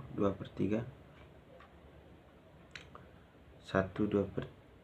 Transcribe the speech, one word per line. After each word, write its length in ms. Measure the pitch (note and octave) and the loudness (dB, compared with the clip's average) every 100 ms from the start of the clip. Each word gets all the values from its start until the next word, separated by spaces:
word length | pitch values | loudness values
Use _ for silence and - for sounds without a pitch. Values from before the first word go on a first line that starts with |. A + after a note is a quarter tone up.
| - | -2
dua 220 | - G2+ F#2+ | 2 2 2
per 180 | - | -8
tiga, 320 | - G2 A2 A#2 - - - - - - - - - - - - - - - - - - - - - - - - - - - | -2 0 0 -2 -10 -20 -20 -20 -20 -20 -20 -20 -20 -20 -20 -20 -20 -20 -20 -20 -20 -18 -18 -16 -18 -20 -20 -20 -20 -20 -20
satu, 460 | - F#2+ F#2+ - G2+ | 0 2 2 2 2
dua 160 | G2+ F#2+ | 4 2
per, 220 | - - - - - | -2 -6 -10 -20 -20